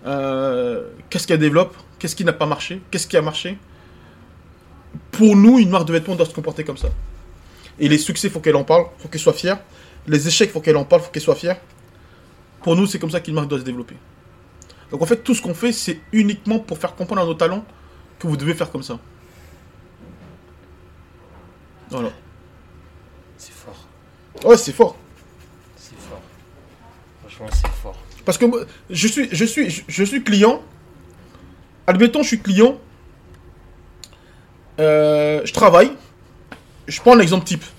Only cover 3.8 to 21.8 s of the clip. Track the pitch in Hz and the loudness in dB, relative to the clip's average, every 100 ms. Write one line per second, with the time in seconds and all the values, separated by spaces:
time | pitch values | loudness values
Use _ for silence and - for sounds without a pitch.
3.8 | - - - - - - - - - - | -20 -20 -20 -20 -20 -20 -20 -20 -20 -20
4.8 | - - - - 214 202 208 254 196 185 | -20 -20 -16 4 6 8 8 8 4 2
5.8 | 160 165 160 175 165 - 151 - 156 - | 0 -2 -2 -2 -2 -2 -8 -8 -10 -6
6.8 | - - - - - - - - - - | -6 -6 -10 -18 -20 -20 -20 -20 -20 -4
7.8 | 147 151 - 180 202 165 160 143 139 165 | 0 0 0 -4 -4 -4 0 0 4 2
8.8 | 170 - 156 156 165 156 175 196 - - | 2 -8 -14 0 0 0 -4 -4 -8 -20
9.8 | - - - 151 151 160 214 160 160 151 | -20 -20 -2 -2 0 0 0 0 0 0
10.8 | 139 175 160 156 156 170 170 180 - - | 2 0 0 -8 -2 -2 -2 -6 -10 -20
11.8 | - - - - - - _ - - 170 | -20 -20 -20 -20 -20 -20 _ -10 0 2
12.8 | 196 190 160 170 165 156 143 143 127 123 | 2 -2 -6 -6 -6 -6 -4 -6 -6 -10
13.8 | 120 - - - - - - - - - | -12 -18 -20 -20 -20 -20 -20 -20 -20 -20
14.8 | - 143 160 226 - 233 - 160 240 233 | -14 -6 -2 -2 0 -4 -4 -4 -4 -4
15.8 | - 160 - 220 208 208 - 220 220 160 | -8 -10 -4 0 0 -2 -4 -4 -6 -8
16.8 | 180 - 180 202 170 160 165 190 220 - | -8 -8 -6 -4 -4 -2 -2 -2 -10 -20
17.8 | - - - _ 165 147 143 165 160 139 | -20 -20 -20 _ -6 -4 -4 -6 -6 -8
18.8 | 131 120 - - - - - - - - | -12 -16 -16 -20 -20 -20 -20 -20 -20 -20
19.8 | - - - - - - - - - - | -20 -20 -20 -20 -20 -20 -20 -20 -20 -20
20.8 | - - - - - - - - - - | -20 -20 -20 -20 -20 -20 -20 -20 -20 -20